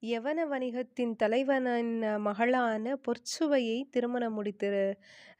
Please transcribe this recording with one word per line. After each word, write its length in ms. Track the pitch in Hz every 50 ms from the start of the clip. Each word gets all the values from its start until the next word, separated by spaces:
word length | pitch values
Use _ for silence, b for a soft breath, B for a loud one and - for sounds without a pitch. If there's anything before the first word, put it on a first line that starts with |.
யவன 440 | - 226 233 233 226 277 311 330 330
வணிகத்தின் 720 | 294 277 262 254 247 233 247 254 247 _ - 247 233 226
தலைவனின் 1000 | - 220 208 226 254 269 262 277 262 254 247 240 233 233 233 226 226 220 214 214
மகளான 800 | 208 208 208 208 196 233 247 254 254 240 226 220 220 214 240 277
பொற்சுவையை 920 | 277 - 247 240 - - - - - 330 294 285 262 240 226 226 247 277 269
திருமணம் 520 | - 247 240 240 247 247 240 226 220 214
முடித்திரு-, 520 | 208 208 202 - 202 202 202 196 196 196 196 B B B B B B B B